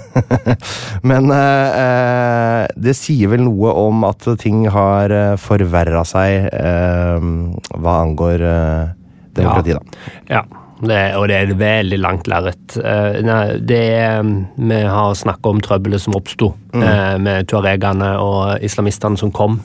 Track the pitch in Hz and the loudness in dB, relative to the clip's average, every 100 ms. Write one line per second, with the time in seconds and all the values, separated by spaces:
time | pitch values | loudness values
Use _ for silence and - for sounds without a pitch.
0 | - 127 - 131 - 120 - - - 101 | 0 -4 0 -2 0 -2 -4 -12 -8 -4
1 | 123 131 135 139 139 139 135 120 127 123 | 0 2 4 4 2 2 2 0 0 2
2 | 123 123 123 117 117 117 101 - 117 135 | 0 0 0 0 0 0 -2 -2 -2 0
3 | - 143 101 120 123 101 110 78 107 110 | 0 0 2 2 2 2 2 2 2 2
4 | 101 - - 113 110 110 110 101 98 101 | 0 0 -2 -2 0 2 2 2 2 2
5 | 101 104 101 101 - 104 90 85 82 82 | 2 2 2 0 0 0 2 2 2 0
6 | 82 95 95 98 95 - 85 87 90 87 | 0 0 2 2 0 -2 0 0 0 0
7 | 87 85 85 82 87 85 - - 82 85 | 0 0 -2 -2 -4 -6 -10 -4 0 2
8 | 80 78 85 87 85 85 80 80 82 87 | 0 0 0 0 0 0 0 0 -4 -6
9 | - - - - 87 - 85 78 - - | -16 -20 -10 -2 2 2 0 -2 -6 -20
10 | - - - - - - - - 110 107 | -20 -16 -6 -6 -6 -12 -20 -6 -2 0
11 | 98 98 101 98 101 95 104 110 98 98 | 0 0 0 2 0 0 2 2 0 0
12 | 90 90 - 87 92 87 - 117 110 107 | -2 -2 -2 -2 -2 -6 -10 -6 -2 0
13 | 104 104 110 110 104 107 117 120 113 113 | 0 0 0 0 0 -2 0 0 2 2
14 | 113 110 107 101 95 - 113 110 104 101 | 2 0 0 -2 -4 -4 -2 0 0 2
15 | 104 98 110 - 110 104 - 98 101 101 | 0 0 -2 -2 0 0 0 -2 0 -2
16 | - 98 - - 110 - - 120 113 104 | -2 -4 -4 -2 -2 -2 -6 0 2 2
17 | 95 95 101 95 92 107 98 98 98 98 | 0 0 0 0 0 0 0 0 0 0
18 | 98 98 98 98 98 101 104 - 104 - | 0 0 0 0 -2 -2 -4 -2 -2 -2
19 | 107 101 107 - 107 110 | -2 0 -2 0 0 0